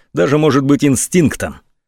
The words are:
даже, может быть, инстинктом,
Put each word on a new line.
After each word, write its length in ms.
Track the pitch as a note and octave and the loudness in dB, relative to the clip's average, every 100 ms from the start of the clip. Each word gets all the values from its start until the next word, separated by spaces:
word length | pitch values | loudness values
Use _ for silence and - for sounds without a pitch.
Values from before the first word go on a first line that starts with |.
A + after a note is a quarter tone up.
| _ | _
даже, 240 | - D3 D3 | -4 0 2
может 280 | D#3 C3+ | 2 2
быть, 200 | C3+ C#3+ | 2 2
инстинктом, 760 | D3 B2+ - F#3 C#3+ - F2+ - _ _ | 2 0 0 0 0 -2 -8 -10 _ _